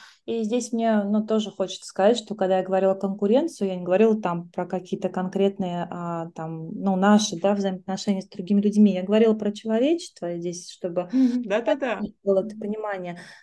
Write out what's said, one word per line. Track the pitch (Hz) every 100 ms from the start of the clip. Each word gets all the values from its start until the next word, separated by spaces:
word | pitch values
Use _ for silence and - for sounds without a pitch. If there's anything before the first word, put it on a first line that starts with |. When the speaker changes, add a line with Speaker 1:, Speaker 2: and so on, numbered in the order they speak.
| - _ -
Speaker 1:
И | 226
здесь | 214 247 233
мне, | 226 226 214
ну, | 202 214 214
тоже | 220 202
хочется | - 185 - -
сказать, | - 202 240
что | - 214
когда | 185 185
я |
говорила | 185 190 190
конкуренцию, | 190 196 196 202 254 330 - 196
я | 180
не | 175
говорила | 185 220 220
там | 185 175 175
про | - 180
какие-то | 185 180 196 185
конкретные, | 185 185 190 196 196 180 175 175
а, | 175 170 170 165 -
там, | 160 165 160
ну, | - 190 185
наши, | 202 214 214 170
да, | 196
взаимоотношения | 202 196 185 - 196 214 190
с | -
другими | - 175 202
людьми. | 208 208 208
Я | 180
говорила | 185 214 226
про | 214 208
человечество | 208 220 220 277 339 - - 175 175
здесь, | 175 175 -
чтобы | - 180 175 175
Speaker 2:
Мгм. | 254 247 247
Да-да-да. | 220 214 226 294 254 196 214 -
Speaker 1:
было | 196 190
это | 214 -
Speaker 2:
Мгм. |
Speaker 1:
понимание. | 208 214 214 190 175 175 - -